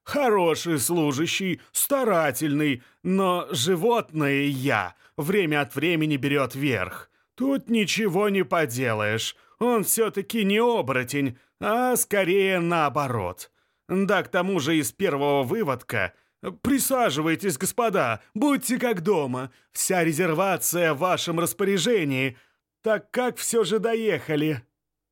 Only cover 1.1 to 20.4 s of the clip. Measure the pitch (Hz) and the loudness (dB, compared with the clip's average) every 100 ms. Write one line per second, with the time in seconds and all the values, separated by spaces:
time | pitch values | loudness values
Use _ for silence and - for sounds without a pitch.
1.1 | 135 165 - 190 160 - - - 277 226 | 0 -2 -2 -4 -4 -6 -4 0 0 2
2.1 | 160 147 120 156 143 151 120 - _ 175 | 2 2 0 -2 0 0 -2 -8 _ -2
3.1 | 190 190 180 135 143 165 175 220 233 - | 2 2 0 -2 -2 0 2 2 2 0
4.1 | 156 143 139 143 135 135 110 90 - _ | -2 0 2 0 0 0 0 -2 -10 _
5.1 | - 147 202 165 147 135 - 160 165 156 | -6 -2 0 2 0 -2 -2 0 0 0
6.1 | 139 139 143 131 131 143 107 90 - - | 0 0 0 -2 -2 -2 -2 -4 -10 -18
7.1 | _ _ - 269 277 - 233 190 - 214 | _ _ -4 -2 -2 0 0 0 0 0
8.1 | 175 208 196 170 175 147 123 127 107 107 | 0 2 0 2 0 0 0 -2 0 0
9.1 | 110 - - _ - 240 226 175 - 220 | -2 -4 -10 _ -4 0 2 0 0 0
10.1 | 202 190 226 196 208 247 226 131 127 123 | -2 -4 0 2 2 2 2 0 -2 -2
11.1 | 143 139 - _ - 208 233 254 247 - | -2 -4 -6 _ -6 -2 0 2 0 0
12.1 | 202 175 196 190 185 170 170 143 147 135 | 0 2 2 2 0 0 2 2 0 -2
13.1 | 117 90 - - _ _ _ - 185 196 | -2 -4 -6 -16 _ _ _ -4 0 2
14.1 | 190 151 190 180 185 135 160 139 - 190 | 0 0 -2 0 0 0 0 0 -2 -2
15.1 | 143 143 139 127 220 165 123 - 110 92 | 0 2 2 0 -2 -2 -4 -4 -2 -2
16.1 | - _ _ - - - 277 - 262 220 | -6 _ _ -14 -6 -2 0 0 2 2
17.1 | 139 160 151 196 131 190 - 226 185 127 | 0 0 0 -2 -4 -4 -2 0 0 0
18.1 | 110 - 214 285 277 - 247 240 190 165 | -2 -8 -2 0 0 -2 -2 0 0 0
19.1 | 175 135 127 131 - _ - - 185 165 | 0 0 -4 -8 -14 _ -4 0 2 2
20.1 | 147 180 160 | 2 2 2